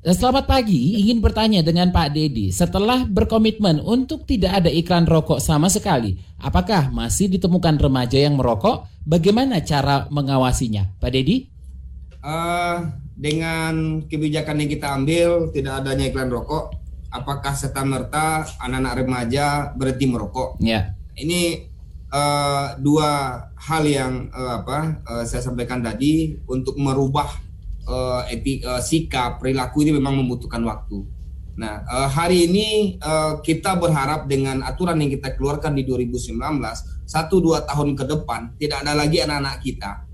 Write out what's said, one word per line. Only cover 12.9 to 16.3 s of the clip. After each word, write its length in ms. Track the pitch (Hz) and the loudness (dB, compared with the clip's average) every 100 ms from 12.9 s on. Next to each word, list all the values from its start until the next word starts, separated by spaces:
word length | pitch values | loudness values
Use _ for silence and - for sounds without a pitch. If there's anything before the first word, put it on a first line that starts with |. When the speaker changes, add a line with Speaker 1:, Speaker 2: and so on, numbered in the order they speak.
| - - - | -8 -12 -6
Speaker 2:
dengan 880 | 143 160 165 160 160 160 160 156 156 | -2 0 0 -2 0 0 -2 -4 -4
kebijakan 560 | 156 151 151 156 151 | -4 -2 -2 -2 -2
yang 80 | 147 | -2
kita 240 | - 143 | -2 -2
ambil, 560 | 135 139 170 170 170 156 | -2 2 4 4 4 0
tidak 320 | 147 135 135 | -2 -4 -4
adanya 240 | 139 135 135 | -2 0 0
iklan 160 | 131 | -2
rokok, 560 | 123 | -2